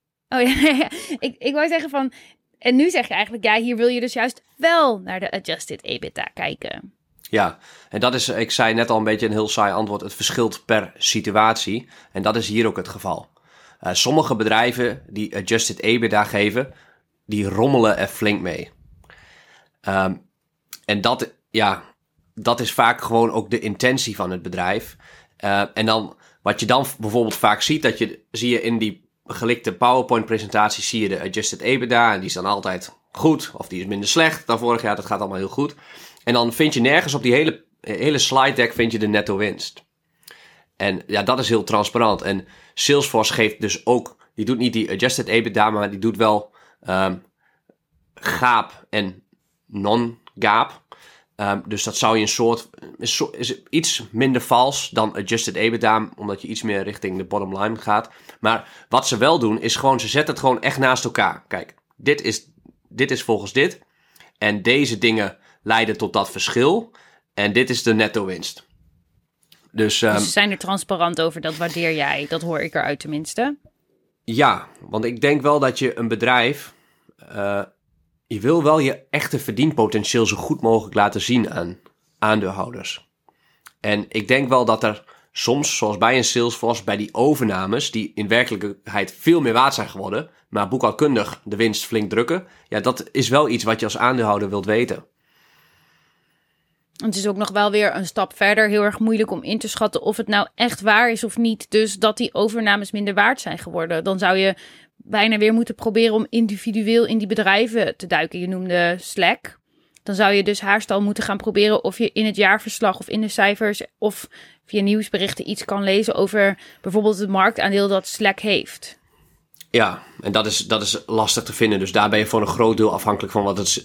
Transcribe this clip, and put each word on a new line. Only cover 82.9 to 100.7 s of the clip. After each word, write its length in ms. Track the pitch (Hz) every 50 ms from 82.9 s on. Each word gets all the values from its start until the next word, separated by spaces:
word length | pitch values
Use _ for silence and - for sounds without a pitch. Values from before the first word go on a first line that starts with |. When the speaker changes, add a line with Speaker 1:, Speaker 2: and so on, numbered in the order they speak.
| - - - _ _ _ _ _ _ _ _ _ _ _ _ - - _
Speaker 2:
En 260 | - 104 104 104 101
ik 200 | - - 113 107
denk 220 | - 127 135 139 123
wel 160 | 131 127 120
dat 180 | 113 110 - -
er 200 | 107 107 - - - - _ _ _
soms, 460 | - - - 117 123 143 143 - -
zoals 200 | - 117 107 104
bij 200 | 95 110 117 131
een 60 | 127 117
Salesforce, 600 | - - 123 117 120 117 - - 117 117 110 -
bij 140 | 110 104
die 160 | 104 104 - -
overnames, 800 | - 123 143 151 139 127 104 95 92 95 95 110 135 143 -
die 200 | - 110 104 - -
in 120 | 110 104
werkelijkheid 880 | 98 110 120 123 - 113 95 104 101 98 - _ - - 104 98 92 - -
veel 220 | - 160 170 170
meer 120 | 143 120 110
waard 200 | 117 131 139 -
zijn 160 | - 104 -
geworden, 400 | - 98 95 95 101 123 160 - _ _ _ _ -
maar 140 | 104 101
boekhoudkundig 720 | 95 123 127 - 113 107 - 151 147 131 110 101 - - - -
de 120 | 104 101
winst 300 | 101 113 113 104 - -
flink 240 | - - 110 104 92
drukken. 380 | 104 110 120 - 165 185 180 - - _ _
Ja, 120 | _ - 107
dat 260 | 98 127 127 - - -
is 180 | - 131 123 104
wel 200 | 127 147 151 127
iets 140 | 120 110 -
wat 160 | 107 113 110
je 60 | 117
als 120 | 104 -
aandeelhouder 520 | - 120 123 131 123 113 107 104 101 104 98
wilt 160 | 101 101 92
weten. 400 | 101 107 117 123 - - - - _ _ _ _ _ _ _ _ _ _ _ _ _ _ _ _ _ _ _ _ _ _ _ _ _ _ _ _ _ _ _ _ _ _ _ _ _ _ - -
Speaker 1:
Het 100 | 226 175
is 120 | 196 196
ook 80 | 208 196
nog 120 | 190 208 -
wel 200 | 190 208 208 208
weer 240 | 202 214 208 202 -
een 100 | 175 190
stap 300 | 160 - 220 190 - -
verder 340 | - 208 196 208 202 220 208
heel 120 | 208 214 202
erg 160 | 208 208 -
moeilijk 320 | 220 220 226 214 220 214
om 120 | 196 170 -
in 160 | - 208 214
te 80 | -
schatten 340 | 214 - - 226 214 - 247
of 160 | - - 214
het 100 | - 220
nou 200 | - 214 202 - - _
echt 260 | - 233 240